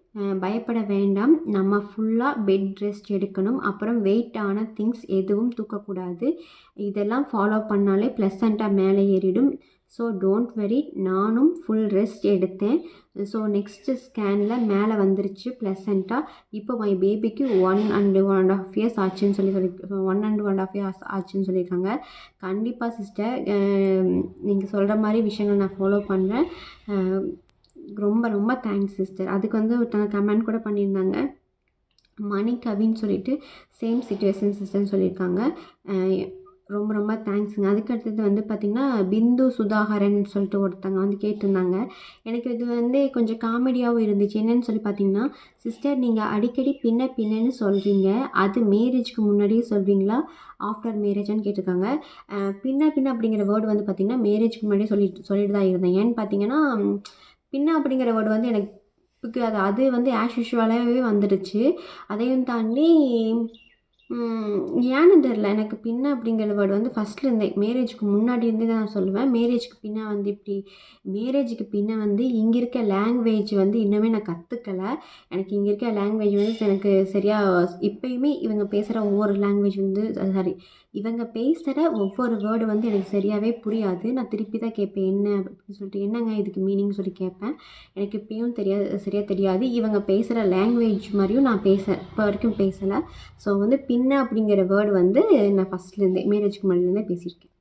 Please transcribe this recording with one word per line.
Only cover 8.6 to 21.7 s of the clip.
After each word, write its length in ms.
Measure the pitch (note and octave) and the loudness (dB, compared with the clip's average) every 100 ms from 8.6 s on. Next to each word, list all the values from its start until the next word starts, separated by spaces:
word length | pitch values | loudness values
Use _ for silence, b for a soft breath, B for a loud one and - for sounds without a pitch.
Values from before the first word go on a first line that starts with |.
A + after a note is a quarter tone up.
| G#3+ | 0
மேலே 360 | G3 F#3+ G3 G3 | 2 4 4 4
ஏறிடும். 500 | F#3+ F#3+ G#3 C#4 - b b _ | 2 2 2 2 0 b b _
So, 180 | - A#3 | -6 -4
don't 360 | F#3+ F#3+ G#3+ A#3+ | 0 2 2 0
worry, 280 | A3 G3+ B3+ - - | -2 0 0 -2 -4
நானும் 540 | F#3+ F#3+ G#3+ A#3 D#4 F4 | -2 0 2 4 4 2
ஃபுல் 300 | - A3 G#3+ | -2 0 2
ரெஸ்ட் 380 | G3 G#3+ - G3+ | 2 0 0 0
எடுத்தேன். 540 | F#3+ F#3 F#3+ G#3 D#4+ B B B - | 2 0 -2 0 0 B B B -10
So, 240 | G3+ A3 G#3+ | -6 -4 -2
நெக்ஸ்ட்டு 460 | G3+ G3+ - - B3+ | -2 -2 -6 -6 -6
ஸ்கேனில் 680 | - A3+ G3+ G3+ G#3 A#3+ A3 | -6 -4 0 0 0 0 0
மேலே 280 | G3 G#3+ | 2 2
வந்துருச்சு 540 | G#3+ F#3+ F#3+ G3 - A#3+ | 2 2 2 -2 -6 -12
பிளசண்டா. 640 | B3+ G3+ F#3+ G3 G3 F#3+ B3 D#4 B B | -6 -6 -4 -2 -2 0 -4 -6 B B
இப்போ 260 | G#3 G#3+ A#3 | -12 -6 -4
my 180 | G3+ F#3+ | 0 2
பேபிக்கு 680 | G3 G#3+ A3 A3 C4+ F#3+ | 2 0 -2 -2 0 2
one 300 | F#3 G3+ G#3+ | 4 2 2
and 260 | - G3+ F#3+ | 2 2 4
one 180 | G3 F#3+ | 4 4
and 120 | F#3 | 4
a 40 | G3 | 2
half 180 | F#3 | -2
இயர்ஸ் 240 | G#3 A#3 A3 | -2 -2 0
ஆச்சுன்னு 340 | F#3 - G3+ | -2 0 0
சொல்லி, 200 | G3 F#3+ | 2 0
சொல்லி, 180 | G3 F#3 F3+ F#3+ G3 | 2 -2 -4 -8 -4
one 200 | F#3+ G3+ | 0 0
and 180 | G#3+ G#3 | 0 0
one 80 | G#3 | 0
and 100 | F#3+ | 0
a 60 | F#3+ | -2
half 100 | G3+ | -4
இயர்ஸ் 260 | G3 F#3+ - | -6 -6 -8
ஆச்சுன்னு 360 | G3 F#3 G3 F#3+ | -8 -6 -4 0
சொல்லியிருக்காங்க. 440 | F#3 F3+ | 0 -2